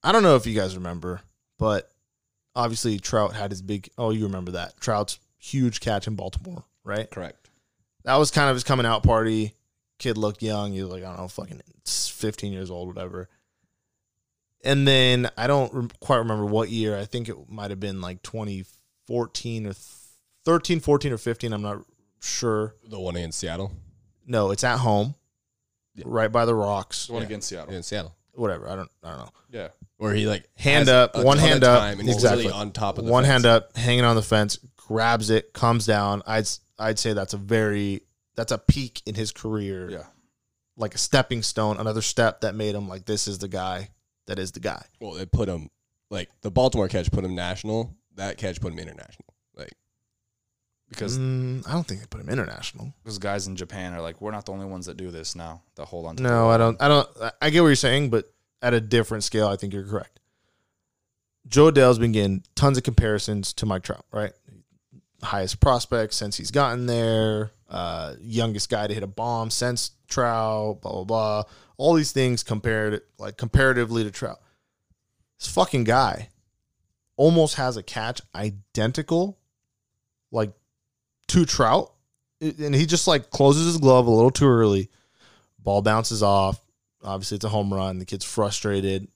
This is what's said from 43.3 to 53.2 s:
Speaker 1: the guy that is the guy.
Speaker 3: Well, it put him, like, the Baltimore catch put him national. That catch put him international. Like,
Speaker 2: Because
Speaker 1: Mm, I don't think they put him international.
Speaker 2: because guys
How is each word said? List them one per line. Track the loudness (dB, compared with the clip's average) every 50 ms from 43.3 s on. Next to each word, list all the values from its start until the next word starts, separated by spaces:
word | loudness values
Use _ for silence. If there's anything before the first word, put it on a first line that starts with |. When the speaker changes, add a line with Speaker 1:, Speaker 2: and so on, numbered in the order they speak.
| -6 -8
Speaker 1:
the | -10 -8
guy | -6 -6 -6 -6 -6 -8 -10 -14 _ _ _ _ _ _ _
that | -10 -8 -8
is | -8 -10 -10
the | -8
guy. | -8 -8 -8 -8 -14 _ _ _
Speaker 3:
Well, | -16 -14 -12 -12
it | -6 -2
put | 0 0 0 0
him, | -4 -6 -8 -12 _ _ _ _ _ _ _ _
like, | -10 -10 -10 -10 _ _
the | _ -2
Baltimore | 2 4 2 4 4 2 -2 0
catch | 0 -2 -2 0
put | -2 -2 -4
him | -4 -6
national. | -6 -6 -6 -6 -8 -6 -4 -4 -4 -4 -6 -10 _ _ _ _
That | -10 -10 -10 -8 -6
catch | -8 -8 -6 -6
put | -8 -8 -8
him | -10
international. | -14 -16 -16 -20 -20 -20 -20 _ -20 _ _ _ _ _ _
Like, | -20 -20 -20 -20 _ _ _ _ _ _ _ _ _ _ _ _ _ _ _ _ _ _ _ _ _ _ _
Speaker 2:
Because | -12 -10 -8 -6 -4 -4
Speaker 1:
Mm, | -2 -2 -2 -4 -4 -6 -6 -8 -8 -6
I | -4
don't | -4 -4 -6
think | -8 -12
they | -12 -14
put | -16 -14
him | -8 -6
international. | -6 -6 -6 -8 -10 -12 -14 -14 -14 -12 -16 -16 -16 _ _
Speaker 2:
because | -14 -14
guys | -10